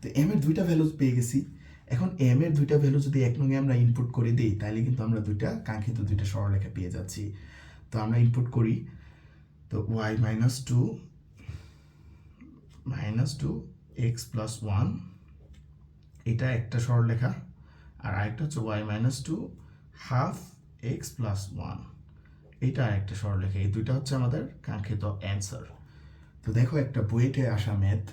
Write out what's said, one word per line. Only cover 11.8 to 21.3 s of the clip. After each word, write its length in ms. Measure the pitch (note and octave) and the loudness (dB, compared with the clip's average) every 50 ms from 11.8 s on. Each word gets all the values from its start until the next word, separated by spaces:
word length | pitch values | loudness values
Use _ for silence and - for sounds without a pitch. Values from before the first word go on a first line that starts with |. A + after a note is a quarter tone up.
| - - - - - - - - - - - - - - - - - - - - - B2 - | -20 -20 -20 -20 -20 -20 -20 -20 -20 -20 -20 -20 -20 -20 -20 -20 -20 -20 -20 -14 -10 -8 -6
minus 380 | - G2+ G#2 A2 A#2+ C3 - - - | -6 -4 -4 0 0 0 -2 -2 -4
two 140 | - - - - - - - - - - - - B2 A#2 A#2 | -4 -4 -4 -6 -8 -12 -18 -20 -20 -20 -8 -2 -2 -2 -2
x 20 | - - - | -2 -6 -8
plus 220 | - A2 G#2+ G#2+ - - A2 G#2+ G2+ F#2+ | -6 -6 -6 -6 -8 -8 -4 -2 0 2
one, 140 | - - - - - - - - - - - - - - - - - - - - - - - - - - - - - A#2+ | 2 0 0 -6 -10 -14 -18 -20 -20 -20 -20 -20 -20 -20 -20 -20 -20 -20 -20 -20 -20 -20 -20 -20 -20 -20 -20 -10 -4 -2
এটা 160 | A#2 A#2 B2+ B2+ B2+ A#2+ | -2 0 0 0 0 0
একটা 180 | B2 - - B2 A#2+ | -2 -2 -2 -4 0
সরলরেখা, 460 | - B2 A#2+ A#2 A#2 A2+ A2 A#2+ - - - - - - - - - - - - - - - - | 2 4 4 4 4 2 2 0 -2 -2 -4 -10 -16 -18 -20 -20 -20 -20 -20 -20 -20 -20 -10 -6
আর 80 | - F#2+ G2 | -4 -2 -2
আরেকটা 220 | G#2 A2+ A#2 - D#3+ | -2 -2 -2 -4 -4
হচ্ছে 140 | D3+ - A#2+ A2 A2 G#2+ G#2+ | -4 -4 -4 -4 -2 -2 -2
y 40 | G#2+ G#2 | -2 -2
minus 260 | G#2+ G#2+ A#2 B2+ C#3 - - | -2 0 0 0 0 -2 -6
two 160 | - D#3+ G3+ C4 - - - - - - - - - - - - - | -6 -6 -6 -6 -10 -12 -18 -20 -20 -20 -20 -20 -20 -20 -20 -10 -2
half 280 | B2+ B2+ B2+ - - - - - - - - - - - - A#2 - - | 0 0 0 0 -4 -8 -12 -16 -20 -20 -20 -20 -20 -10 -6 -6 -6 -6
x 20 | - - - - | -6 -12 -8 -6
plus 240 | A#2 F#2+ | -4 -2